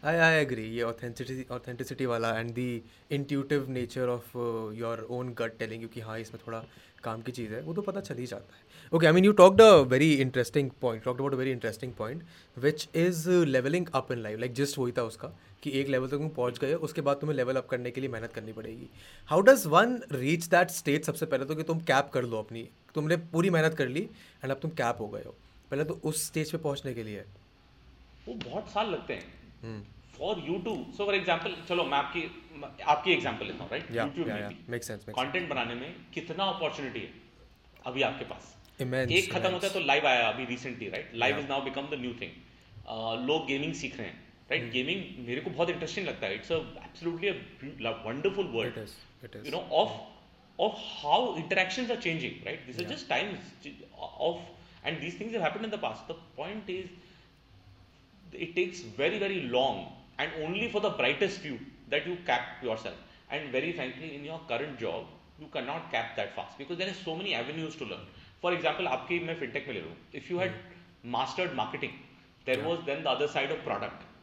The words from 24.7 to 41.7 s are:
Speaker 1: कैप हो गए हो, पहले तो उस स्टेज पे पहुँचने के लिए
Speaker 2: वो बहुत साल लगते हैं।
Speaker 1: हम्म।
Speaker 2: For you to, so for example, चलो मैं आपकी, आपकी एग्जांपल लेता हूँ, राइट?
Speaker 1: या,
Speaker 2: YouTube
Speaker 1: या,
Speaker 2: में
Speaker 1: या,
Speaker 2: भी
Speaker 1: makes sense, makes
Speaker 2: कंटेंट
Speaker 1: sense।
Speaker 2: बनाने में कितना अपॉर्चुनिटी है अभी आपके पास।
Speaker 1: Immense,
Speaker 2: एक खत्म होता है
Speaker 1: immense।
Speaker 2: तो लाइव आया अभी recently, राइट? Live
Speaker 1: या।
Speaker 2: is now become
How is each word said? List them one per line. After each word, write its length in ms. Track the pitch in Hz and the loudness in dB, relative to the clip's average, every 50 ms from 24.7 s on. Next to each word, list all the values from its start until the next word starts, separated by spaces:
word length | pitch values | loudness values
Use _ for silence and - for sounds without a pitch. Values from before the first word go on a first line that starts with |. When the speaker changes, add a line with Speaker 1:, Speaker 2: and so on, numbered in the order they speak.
Speaker 1:
कैप 260 | - - 127 117 120 - | -2 0 0 0 0 -2
हो 80 | 113 104 | -4 -8
गए 160 | 104 - - | -8 -10 -10
हो, 120 | - - - - - - - - - | -12 -16 -18 -20 -20 -20 -20 -12 -6
पहले 120 | - 139 156 | -2 -2 -2
तो 180 | 151 170 165 - | -2 -4 -4 -4
उस 220 | 156 151 - - | -4 -2 -2 -4
स्टेज 260 | - - 160 156 156 | -4 -2 -4 -4 -2
पे 60 | 165 165 | -4 -4
पहुँचने 360 | 165 156 139 139 - 135 123 | -2 -2 -4 -4 -6 -6 -6
के 100 | 117 110 | -6 -8
लिए 220 | 110 104 98 - - - - - - _ _ _ - - - - - - - - - - - - - | -8 -8 -10 -12 -14 -18 -20 -20 -20 _ _ _ -20 -20 -20 -20 -20 -20 -20 -20 -20 -20 -18 -14 -12
Speaker 2:
वो 60 | 240 | -10
बहुत 360 | 220 - - 143 196 214 - | -10 -10 -6 -6 -8 -8 -4
साल 200 | - 202 226 226 | -2 -2 0 0
लगते 240 | 175 139 - - 131 | -2 -4 -4 -6 -8
हैं। 200 | 95 85 - - - - - - - - | -8 -8 -14 -20 -20 -20 -20 -20 -14 -12
Speaker 1:
हम्म। 200 | 113 113 107 101 - - - - - - - | -10 -10 -10 -12 -14 -20 -20 -20 -20 -12 -8
Speaker 2:
For 140 | 143 180 214 180 | -4 -4 -4 -4
you 260 | 143 143 175 196 175 226 | -4 -4 -4 -4 -2 -4
to, 160 | 214 147 123 - - - | -4 -6 -6 -10 -6 -4
so 20 | |
for 260 | 202 202 196 190 185 | -2 0 0 0 2
example, 420 | 180 170 160 - - 180 - - - | 2 0 0 0 -6 -8 -8 -6 -2
चलो 160 | 180 175 165 | 0 0 0
मैं 140 | 135 143 139 | 2 2 0
आपकी, 340 | 147 - - 175 160 - - - - - - 147 143 135 - - - | 0 0 -4 -6 -6 -6 -10 -14 -20 -18 -16 -14 -14 -14 -14 -6 2
आपकी 280 | 151 147 151 - 190 | 4 4 4 6 2
एग्जांपल 340 | 170 139 123 135 113 107 107 | 2 2 2 -2 -4 -4 -6
लेता 120 | 110 113 - | -8 -8 -10
हूँ, 120 | - - | -8 -8
राइट? 200 | 117 143 170 - | -8 -8 -8 -6
Speaker 1:
या, 140 | 117 113 113 | -2 -2 -2
Speaker 2:
YouTube 240 | - - 170 170 135 | -2 -2 -4 -4 -4
Speaker 1:
या, 60 | 104 | -4
Speaker 2:
में 60 | 104 | -4
Speaker 1:
या, 80 | 104 101 | -6 -8
Speaker 2:
भी 60 | 95 | -10
Speaker 1:
makes 280 | - - - 117 120 113 | -14 -10 -8 -8 -6 -6
sense, 160 | - 113 101 | -8 -10 -10
makes 160 | - - 107 | -10 -6 -2
Speaker 2:
कंटेंट 200 | 123 127 139 - | -2 -2 0 -2
Speaker 1:
sense। 140 | 185 175 160 | -4 -4 -2
Speaker 2:
बनाने 260 | 143 131 120 117 120 | -2 -4 -2 -4 -4
में 200 | 120 127 156 180 - - - - | -8 -8 -10 -12 -16 -18 -12 -10
कितना 300 | 165 156 - 160 185 196 | -10 -8 -8 -4 -2 -2
अपॉर्चुनिटी 560 | 196 175 - 165 147 - - 143 127 113 120 | -2 -2 0 -2 -4 -2 -4 -8 -6 -6 -8
है 140 | 98 85 - - - - - - - - - - _ - - - - | -10 -10 -14 -18 -20 -20 -20 -20 -20 -20 -20 -20 _ -20 -20 -12 -10
अभी 160 | 127 127 135 | -8 -2 0
आपके 240 | 135 110 92 - 123 | 0 0 0 -4 -10
पास। 320 | - - - - - - - - - - - | -10 -12 -14 -16 -20 -20 -20 -20 -20 -10 -8
Speaker 1:
Immense, 300 | 127 123 127 131 131 123 | -6 -2 -2 -2 0 4
Speaker 2:
एक 140 | 165 180 185 | 2 2 2
खत्म 140 | - - 190 | 2 -2 0
होता 100 | 185 185 | 0 0
है 40 | 185 | 0
Speaker 1:
immense। 200 | 180 185 196 185 | 0 -2 -2 -2
Speaker 2:
तो 60 | 190 | -2
लाइव 280 | 165 139 139 147 147 143 | 2 2 2 4 6 4
आया 220 | 127 123 117 110 | 4 6 4 2
अभी 160 | 107 123 131 | 0 -2 -4
recently, 460 | 120 123 123 127 135 120 117 117 98 | -6 -6 -8 -6 -10 -10 -8 -8 -8
राइट? 200 | 87 113 151 - | -8 -8 -8 -8
Live 200 | - 113 117 131 | -4 0 2 2
Speaker 1:
या। 80 | 139 147 | 2 0
Speaker 2:
is 60 | 143 | -2
now 140 | 135 139 139 | -2 -2 -2
become 260 | 131 135 | -2 -4